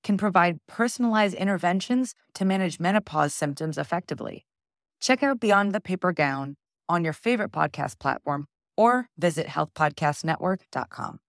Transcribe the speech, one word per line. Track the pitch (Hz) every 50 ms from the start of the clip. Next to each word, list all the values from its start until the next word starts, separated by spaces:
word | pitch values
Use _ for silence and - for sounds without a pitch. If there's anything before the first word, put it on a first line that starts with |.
| -
can | - 208
provide | 185 202 208 180 185 175 175 170 147 _ -
personalized | - - 233 240 - - 240 233 220 214 208 202 170
interventions | - 190 196 196 175 175 175 180 190 - - 254 254 262 226 - _ _ _
to | _ - 190
manage | 190 190 190 190 175 160 -
menopause | 170 180 202 214 214 - 156 156 147 147 -
symptoms | - 156 147 143 - 160 160 147
effectively. | 156 151 - 170 175 180 - 147 120 - - - - _ _ _ _ _ _ _ _ _ _ _ _
Check | - - 262 254 285
out | 277 269 226
Beyond | - 208 202 196 202 202 190
the | 208
Paper | _ - 185 175 - 180
Gown | 175 151 147 139 135 139 139 139 143 _ _ _ _ _ _ -
on | 170 175
your | 165 160
favorite | 151 - - 226 247 220 208 113
podcast | - 151 156 151 - - 143 - - _
platform | - 139 - - _ 147 143 143 147 _ _ _ _ _ _
or | - 220 233 247 254 247 _ _ -
visit | 170 175 160 160 156 -
health | - 156 156 - _
podcast | - 156 147 139 - 160 147 147 - -
network | 160 160 - - 185 190 185 _ _
dot | - 131 123 _
com. | - - - - - - _